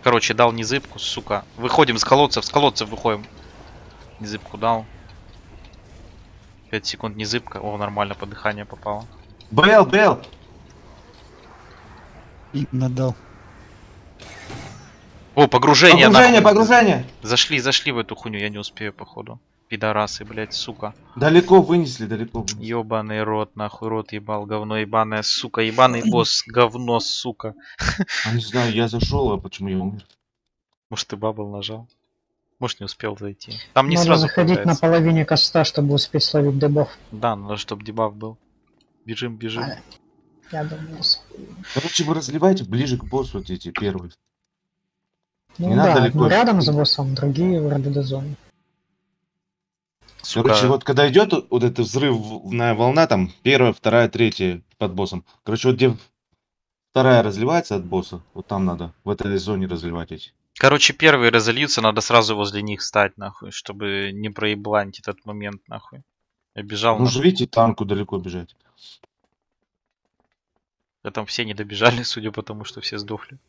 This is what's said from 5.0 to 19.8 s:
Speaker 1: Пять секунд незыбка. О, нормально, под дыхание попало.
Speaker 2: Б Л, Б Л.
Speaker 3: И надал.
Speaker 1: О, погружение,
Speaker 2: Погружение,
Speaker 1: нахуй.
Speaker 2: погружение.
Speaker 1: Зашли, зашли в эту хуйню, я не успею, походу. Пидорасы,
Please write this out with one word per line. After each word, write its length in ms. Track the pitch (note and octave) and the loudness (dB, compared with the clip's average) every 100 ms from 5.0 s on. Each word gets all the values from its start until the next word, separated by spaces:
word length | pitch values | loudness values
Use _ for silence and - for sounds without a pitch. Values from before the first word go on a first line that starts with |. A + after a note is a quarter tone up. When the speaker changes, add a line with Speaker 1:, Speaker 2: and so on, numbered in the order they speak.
| - - - - - - - - - - - - - - - - _ | -20 -20 -20 -20 -20 -20 -20 -20 -20 -20 -20 -20 -20 -20 -20 -20 _
Speaker 1:
Пять 140 | A2 - | -10 -10
секунд 300 | - A2+ G#2+ | -10 -12 -10
незыбка. 420 | G#2+ A#2 - G2+ | -6 -6 -8 -12
О, 180 | G#2 G#2 | -10 -8
нормально, 380 | G#2 G#2 G2+ G2+ | -8 -4 -6 -6
под 140 | G2+ | -12
дыхание 340 | G#2 G#2+ G#2 G#2 | -6 -6 -6 -12
попало. 400 | - G#2 G#2 A2+ - - - - | -12 -8 -8 -10 -20 -20 -20 -4
Speaker 2:
Б 180 | A2 F3 | 2 6
Л, 160 | G#3+ F3+ | 8 6
Б 120 | G3 | 6
Л. 220 | G#3 C#3+ - - - - - - - - - - - - - - - - - - - - - - - | 4 2 -6 -20 -20 -20 -20 -20 -20 -20 -20 -20 -20 -20 -20 -20 -20 -20 -20 -20 -20 -20 -20 -20 -12
Speaker 3:
И 160 | C#3+ C3+ | -8 -6
надал. 440 | B2+ C3 B2+ C3 - - - - - - - - - - - - - - - - - - - - - - - | -4 -4 -2 -4 -6 -14 -20 -20 -20 -20 -20 -20 -20 -20 -20 -20 -20 -18 -16 -16 -18 -20 -20 -20 -20 -8 4
Speaker 1:
О, 120 | C#3+ | 6
погружение, 580 | B2+ - D3 F3 D#3 C3+ | 6 4 8 8 10 10
Speaker 2:
Погружение, 340 | G#3+ B3 A#3 | 10 8 8
Speaker 1:
нахуй. 100 | G#3+ G#3 | 6 6
Speaker 2:
погружение. 480 | A3 A#3+ A3 C#3+ B2 - | 6 6 6 2 -4 -14
Speaker 1:
Зашли, 360 | G#2+ A#2+ - D3 | -4 0 0 0
зашли 320 | B2 C3+ - | 0 -2 -2
в 60 | B2 | -4
эту 180 | A2 G#2+ | -6 -8
хуйню, 220 | A#2 G#2 | -10 -6
я 100 | G#2 | -8
не 100 | G#2 | -8
успею, 340 | G2+ - G#2+ | -12 -10 -12
походу. 460 | - - - A2 A#2 _ _ _ | -12 -18 -18 -18 -20 _ _ _
Пидорасы, 560 | A2 | -6